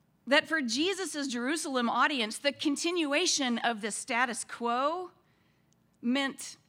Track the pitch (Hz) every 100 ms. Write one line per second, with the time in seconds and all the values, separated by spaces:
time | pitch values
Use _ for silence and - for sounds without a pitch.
0 | _ _ - 285 302 311 247 233 349 370
1 | 359 302 269 233 240 320 330 262 233 226
2 | 294 277 214 220 285 277 311 285 330 349
3 | 294 285 359 - 254 233 233 220 214 -
4 | - 233 247 - - - 233 240 277 349
5 | 359 _ _ _ _ _ _ _ _ _
6 | 233 262 269 - - -